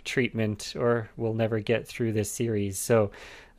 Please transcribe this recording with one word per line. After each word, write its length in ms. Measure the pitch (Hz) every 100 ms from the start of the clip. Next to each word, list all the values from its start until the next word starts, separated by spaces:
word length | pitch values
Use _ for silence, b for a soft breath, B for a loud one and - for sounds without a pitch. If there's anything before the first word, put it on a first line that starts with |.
treatment, 720 | - - 120 113 107 104 - 151
or 300 | 120 120 110 -
we'll 160 | 113
never 260 | 110 113 110
get 300 | 104 113 -
through 240 | - 113
this 180 | 107 104
series. 480 | - 117 104 101 98
So, 320 | - 117 101 - B B B